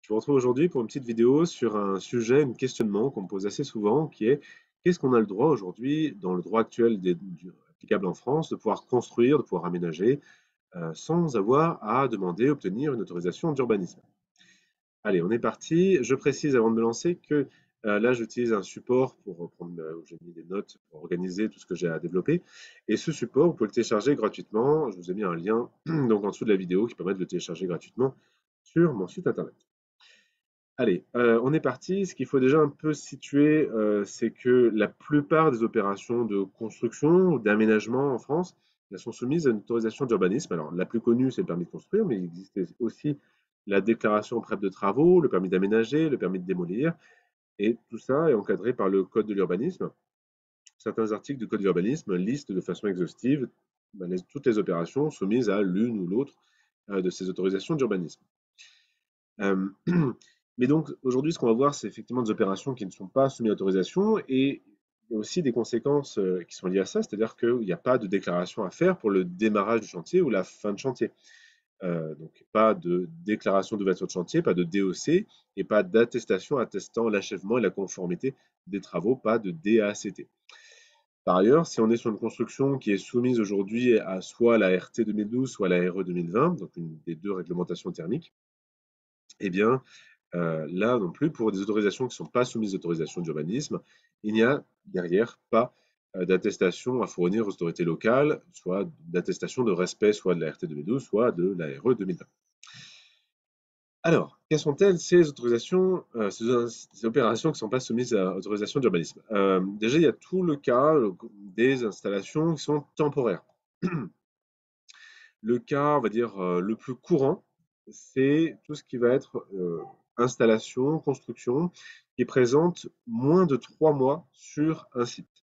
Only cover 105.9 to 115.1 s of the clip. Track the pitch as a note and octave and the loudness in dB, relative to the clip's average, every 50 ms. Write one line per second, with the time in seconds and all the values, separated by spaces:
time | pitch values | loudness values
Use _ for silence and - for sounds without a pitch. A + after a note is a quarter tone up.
105.9 | F#3 E3 - _ - A#2 G#2+ G2 F#2 - A2+ A#2 B2 A#2+ A#2+ A#2 A2+ - - _ | 0 -2 -4 _ -4 -2 -2 -2 -2 -2 0 2 2 2 0 -2 -6 -12 -20 _
106.9 | _ - A2+ A2+ A2+ D3 B2 G#2+ A#2 A2 - D#3+ D3 - A2 G#2 B2+ B2+ B2+ - | _ -4 -4 0 2 4 4 4 2 2 0 -2 -2 -2 -4 -2 -2 -4 -2 -2
107.9 | A2+ A#2+ B2 A#2 A#2 G2 F#2 F#2 F2+ F#2+ F2+ G2 G#2+ G2+ G#2 G2 - D3 B2+ G#2+ | -2 -2 0 0 2 2 2 0 -2 -4 -4 -4 -4 -4 -4 -2 -2 2 2 2
108.9 | F2+ E2+ D#2+ - - - _ - A2 G2+ G2 G2 F#2+ F#2 F#2 G2 G2+ G#2+ A2 A2+ | 2 2 -2 -4 -12 -20 _ -4 0 2 4 4 4 2 2 -2 -4 -2 0 2
109.9 | C3+ E3 E3 C3+ - _ _ - F3+ F#3+ F#3 E3+ D3 C#3+ - C#3 A#2+ B2 C#3 D#3 | 4 4 4 4 2 _ _ -4 -2 0 0 0 -2 -2 0 2 2 4 4 4
110.9 | D#3+ D3 A#2+ G2+ F2+ - - A2+ G#2 G2+ G2+ G2+ F2+ A2 A#2 C3 C3+ B2+ A#2+ G#2 | 4 4 2 0 -2 -6 -18 -20 -20 -20 -20 -12 0 2 2 2 2 2 -2 -6
111.9 | F#2+ - - G#2 G2+ G2 F#2+ - - D3+ D#3+ E3+ D#3+ C#3 - - D3 D3 C#3+ _ | -6 -6 -6 -4 -4 -4 -6 -4 -4 -2 0 0 -2 -2 -2 -2 -2 -2 -4 _
112.9 | _ - D3+ D3 C#3+ C#3+ B2 A2 F2 E2 _ _ _ _ _ _ _ _ - F3+ | _ -2 -2 0 0 0 0 0 -2 -2 _ _ _ _ _ _ _ _ -6 -4
113.9 | E3+ D3+ G#2+ E2+ _ _ _ _ _ _ _ _ _ _ _ _ _ _ _ _ | -4 -4 -8 -10 _ _ _ _ _ _ _ _ _ _ _ _ _ _ _ _
114.9 | - - - - | -20 -20 -20 -20